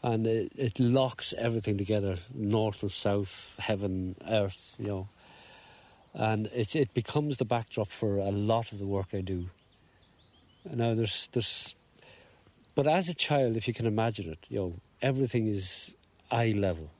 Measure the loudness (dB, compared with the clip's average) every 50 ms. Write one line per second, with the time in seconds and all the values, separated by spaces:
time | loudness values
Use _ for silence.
0 | 2 2 2 2 2 2 2 2 0 -4 -2 -2 -2 -2 2 4 4 4 6 4
1 | 4 2 0 -2 -2 -2 0 0 0 0 0 0 0 0 0 0 0 2 2 2
2 | 2 0 -2 -4 -6 -10 -6 -4 0 2 2 2 2 0 -2 -2 -4 -4 -2 0
3 | 0 2 2 2 0 -2 -8 -12 -14 -14 -12 -8 -2 -2 -2 0 0 -2 -2 -2
4 | -2 -4 -6 -8 -4 0 2 2 2 0 -2 -8 -18 -20 -12 -6 -4 -4 -4 -4
5 | -6 -8 _ -20 -20 -20 -20 -20 -20 -20 -20 -20 -20 -20 -20 -20 -20 -20 -20 _
6 | -20 _ -4 0 0 2 2 0 -2 -2 0 -2 -2 0 2 2 2 2 _ -2
7 | -2 2 0 0 0 0 0 -2 0 2 2 0 0 _ -2 -2 -2 -2 -2 -2
8 | 0 0 2 2 2 2 2 2 2 4 2 2 2 -2 -8 -8 -4 -2 0 -2
9 | -2 -2 -4 -4 -2 -2 -4 -4 -4 -6 -12 _ _ _ _ _ _ _ _ _
10 | -20 _ _ _ -20 -20 _ -20 _ _ _ _ _ -6 -2 0 2 2 2 2
11 | 0 0 -2 -6 -8 -2 -2 -2 -2 -2 -6 -6 -8 -8 -10 _ _ _ _ -20
12 | -20 -20 -20 -20 -20 -20 -20 _ _ -20 _ _ -20 _ _ 2 4 4 4 4
13 | 2 0 -2 -2 0 2 4 4 4 4 2 0 -2 -4 -4 0 0 0 2 2
14 | 0 0 -2 -4 -8 -8 -8 -10 -10 -6 -4 -4 -2 -4 -6 -10 _ _ _ _
15 | 0 0 2 2 0 2 2 0 0 2 0 -2 -4 -6 -8 -10 -10 -14 -18 _
16 | _ _ _ _ _ -2 0 2 2 2 2 2 2 0 0 -2 -8 -14 -16